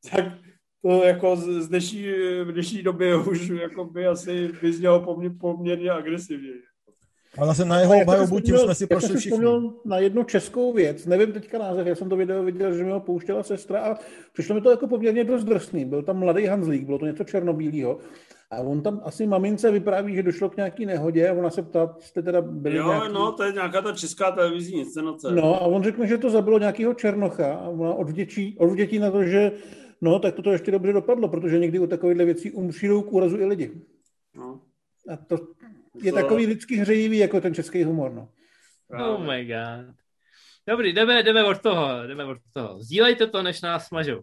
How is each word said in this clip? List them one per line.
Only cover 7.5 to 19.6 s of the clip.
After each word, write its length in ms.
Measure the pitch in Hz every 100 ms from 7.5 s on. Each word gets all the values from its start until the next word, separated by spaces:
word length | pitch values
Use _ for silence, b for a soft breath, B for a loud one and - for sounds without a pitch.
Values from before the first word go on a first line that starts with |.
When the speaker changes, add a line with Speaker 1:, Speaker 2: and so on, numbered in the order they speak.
| 151
Speaker 2:
na 160 | 175 175
jeho 120 | 180
Speaker 3:
Ale 60 | 202
já 40 |
jsem 100 | 175
Speaker 2:
obhajobu, 260 | 190 185 196
tím 140 | 233
Speaker 3:
vzpomněl, 100 | 247
Speaker 2:
jsme 100 | 233
si 80 | 170
Speaker 3:
já 20 | 196
jsem 20 |
Speaker 2:
prošli 200 | 180 214
Speaker 3:
si 80 | 196
Speaker 2:
všichni. 140 | 208
Speaker 3:
vzpomněl 440 | 220 233 240 233 233
na 140 | 214 185
jednu 260 | 196 208
českou 480 | 233 196 - 247 247
věc, 340 | 233 160 147 170
nevím 260 | 180 220
teďka 260 | 208 - 226
název, 280 | 202 180 175
já 80 |
jsem 140 | 170 185
to 80 | 185
video 260 | 180 190
viděl, 320 | 185 180 190 175
že 80 |
mi 60 | 185
ho 100 | 196
pouštěla 420 | 190 180 170 202
sestra 380 | 202 196 - 196
a 180 | 214 220 B B B
přišlo 220 | - 160
mi 60 | 208
to 100 | 220
jako 160 | 240 247
poměrně 360 | 233 226 220
dost 200 | 226 247
drsný. 400 | 214 208 - 175
Byl 180 | 131 143
tam 160 | 147 190
mladý 260 | 180 170 208
Hanzlík, 360 | 202 165 139
bylo 140 | 135 139
to 80 | 151
něco 180 | 151
černobílýho 760 | - 202 175 156 156 151 123 131 B B B B B
a 80 | 113
on 240 | 127 147
tam 180 | 147 208
asi 220 | 160 - 220
mamince 440 | 190 196 208